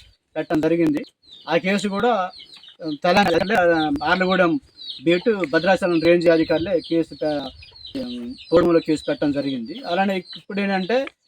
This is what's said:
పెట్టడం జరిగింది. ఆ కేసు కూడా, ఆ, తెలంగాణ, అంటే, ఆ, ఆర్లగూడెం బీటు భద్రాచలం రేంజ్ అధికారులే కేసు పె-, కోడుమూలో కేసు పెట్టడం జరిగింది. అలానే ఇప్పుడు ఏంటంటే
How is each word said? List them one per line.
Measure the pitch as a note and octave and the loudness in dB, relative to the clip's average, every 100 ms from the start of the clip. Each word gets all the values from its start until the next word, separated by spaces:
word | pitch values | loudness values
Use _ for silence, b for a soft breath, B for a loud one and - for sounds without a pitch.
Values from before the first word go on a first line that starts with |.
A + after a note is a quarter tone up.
| - _ _ D#3 | -18 _ _ -10
పెట్టడం | D3+ D#3 | -4 -2
జరిగింది. | D#3+ E3+ D#3+ C#3+ - _ _ - - | 0 2 2 0 -6 _ _ -20 -4
ఆ | E3+ | -2
కేసు | E3+ G3+ G3 | 0 -2 -2
కూడా, | G3 A#3+ G#3+ F3+ - - - - - E3 | -2 0 0 -2 -8 -20 -20 -20 -12 -10
ఆ, | D3 | -4
తెలంగాణ, | F3+ G3 F#3 | 2 4 4
అంటే, | E3 F#3 | 2 2
ఆ, | A3 F3 E3 D#3 C#3+ D3+ | 2 4 2 0 -2 0
ఆర్లగూడెం | F#3 F#3 F#3 F3 D3 - - - - | 0 2 2 2 0 -6 -16 -16 -4
బీటు | C#3 F3 A#3+ G3+ D#3 | 0 2 2 0 0
భద్రాచలం | D#3+ F3+ F#3 F#3 E3 | 0 2 2 2 2
రేంజ్ | E3 F3 E3+ | 4 4 4
అధికారులే | E3 D#3+ D#3 F3+ E3+ | 4 2 0 0 -2
కేసు | - E3 D#3 | -2 -2 -2
పె-, | D#3 D#3 D3 C3 - - - - C3+ B2 B2 A#2+ - - | -4 -4 -4 -6 -14 -20 -20 -14 -10 -10 -10 -12 -14 0
కోడుమూలో | E3 E3+ E3 | 2 4 2
కేసు | - D3+ - | 2 -2 -2
పెట్టడం | C#3+ D3+ | -2 -2
జరిగింది. | C#3 C#3 C3 A2+ A3+ C#4 | -2 -4 -6 -8 -10 -6
అలానే | F3+ G3 F#3+ | -2 0 -2
ఇప్పుడు | - E3+ - G3 | -6 -16 -10 -6
ఏంటంటే | G3 F#3+ F#3 B3 C#4 - | -2 -2 -2 -2 -4 -10